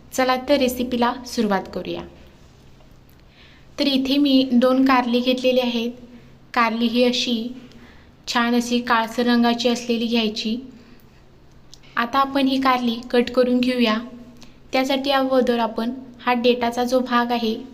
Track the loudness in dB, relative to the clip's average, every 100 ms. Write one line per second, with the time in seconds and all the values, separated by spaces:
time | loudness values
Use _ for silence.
0 | -10 -2 0 0 2 2 2 -2 -4 0
1 | -2 -2 -8 -4 0 -2 -4 -10 -8 -10
2 | -12 -18 -20 -20 -20 -20 -20 -20 -20 -20
3 | -20 -20 -20 -20 -20 -20 -20 -4 0 0
4 | 0 2 4 4 4 4 4 4 4 4
5 | 2 0 0 0 2 2 0 -2 -4 -8
6 | -18 -20 -20 -20 -8 -2 -2 0 -2 2
7 | 2 0 -2 -4 -6 -12 -18 -20 -20 -20
8 | -20 -20 -6 -2 0 0 0 -2 0 0
9 | 0 -2 2 4 2 2 0 0 -2 -2
10 | 0 0 0 -2 -6 -6 -8 -20 -20 -20
11 | -20 -20 -20 -20 -20 -20 -20 -20 -10 -4
12 | -2 0 0 0 0 2 2 0 0 -4
13 | -2 0 2 2 2 2 0 2 0 0
14 | -4 -14 -20 -20 -20 -20 -6 -2 0 0
15 | 0 0 2 2 2 0 -2 -2 -6 -6
16 | -14 -8 -2 2 2 2 0 -2 0 0
17 | 2 0 0 0 -2 -4 -8